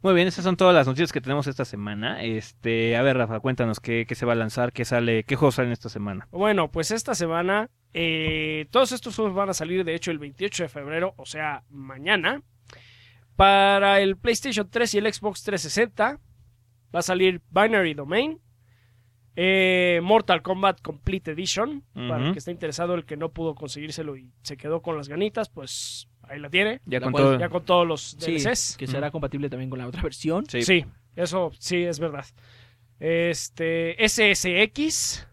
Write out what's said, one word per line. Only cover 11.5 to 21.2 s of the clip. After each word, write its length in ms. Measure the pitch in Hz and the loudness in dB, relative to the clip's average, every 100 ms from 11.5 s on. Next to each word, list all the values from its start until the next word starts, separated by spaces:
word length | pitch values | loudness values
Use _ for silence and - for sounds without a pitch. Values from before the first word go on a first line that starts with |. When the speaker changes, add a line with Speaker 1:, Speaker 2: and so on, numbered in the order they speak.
| 139 _ | -6 _
Speaker 2:
mañana. 720 | 139 135 131 151 208 165 277 _ _ _ - - - - _ _ - | -18 -16 -8 0 2 2 -4 _ _ _ -20 -20 -20 -20 _ _ 6
Para 640 | 196 196 196 196 196 196 | 8 8 6 6 6 6
el 160 | 196 190 | 4 2
PlayStation 520 | 240 233 277 214 196 | 0 0 0 -2 -2
tres 240 | 233 233 | 0 0
y 40 | 202 | 2
el 140 | 214 | 0
Xbox 300 | - 208 190 | -2 -6 -6
trescientos 300 | - 196 147 | -6 -4 -2
sesenta 480 | 196 233 - 220 294 _ _ - _ _ _ _ | 0 0 2 0 -2 _ _ -20 _ _ _ _
va 40 | 170 | -4
a 20 | |
salir 380 | 175 185 185 180 _ | 0 2 2 2 _
Binary 440 | 180 214 220 175 | 2 4 4 2
Domain, 440 | 147 139 196 294 320 _ _ _ _ _ _ _ _ _ - | -2 -2 0 0 -4 _ _ _ _ _ _ _ _ _ -2
eh, 640 | 185 190 185 185 180 175 | 2 4 4 4 2 2
Mortal 400 | 175 220 202 170 | 4 2 4 0
Kombat 400 | 160 185 196 185 | 0 0 0 0
Complete 480 | - 147 - 190 | -8 -8 -4 -4